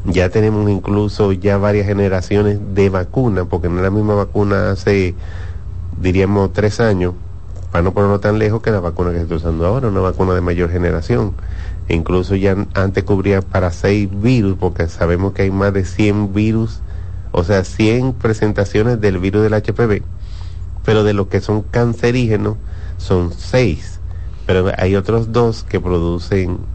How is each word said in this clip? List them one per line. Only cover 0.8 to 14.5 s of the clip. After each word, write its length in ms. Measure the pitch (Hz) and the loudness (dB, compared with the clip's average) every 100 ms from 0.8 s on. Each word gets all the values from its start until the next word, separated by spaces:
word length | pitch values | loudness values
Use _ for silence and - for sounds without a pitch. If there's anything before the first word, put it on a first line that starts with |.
| 92 101 104 - 101 | 0 0 0 0 0
ya 260 | 95 98 101 | 2 2 2
varias 280 | 104 104 98 | 2 2 0
generaciones 720 | 101 101 92 - 101 104 98 - | 0 2 0 0 2 2 0 -2
de 160 | 98 98 | 2 2
vacuna, 560 | 95 87 - 123 92 90 | 2 -2 0 0 0 -2
porque 240 | 90 87 | -2 0
no 60 | 87 | 0
es 80 | |
la 80 | 92 | 0
misma 240 | 104 107 104 | 2 2 2
vacuna 560 | 98 104 101 98 98 | 0 0 2 2 0
hace, 420 | 95 - 101 92 90 - - - - - - - - | 0 2 2 2 -2 -10 -10 -8 -10 -10 -10 -8 -4
diríamos, 520 | 92 87 98 101 95 | 0 2 4 2 2
tres 260 | 90 104 101 | 2 0 2
años, 340 | 113 95 90 90 - - - - - | 2 2 0 -4 -12 -12 -12 -12 -4
para 120 | 85 | 0
no 100 | 90 | 0
ponerlo 260 | 92 101 101 | 2 2 2
tan 200 | 104 107 | 2 2
lejos, 240 | 107 110 | 2 0
que 80 | 120 | 0
la 80 | 104 | 0
vacuna 320 | 87 82 87 | 0 -2 -2
que 60 | 85 | 0
se 60 | |
está 120 | 82 82 | -2 -2
usando 320 | 80 80 85 | -2 0 0
ahora, 220 | 123 123 | 0 0
una 100 | 95 | 0
vacuna 340 | 92 87 92 | 0 0 2
de 80 | 90 | 2
mayor 300 | 90 87 87 | 0 0 0
generación. 640 | 87 87 82 85 120 107 - - - - - - | 0 0 -2 0 0 0 -4 -8 -8 -8 -8 -2
E 60 | |
incluso 420 | 82 80 90 92 98 | -2 2 0 2 2
ya 200 | 98 95 - | 2 0 -2
antes 300 | - 95 95 | -2 0 0
cubría 380 | 95 101 95 98 | 0 0 2 0
para 300 | 92 95 90 | 0 -2 -2
seis 380 | 82 101 104 101 | 0 0 2 0
virus, 460 | 98 110 127 98 | 0 2 4 2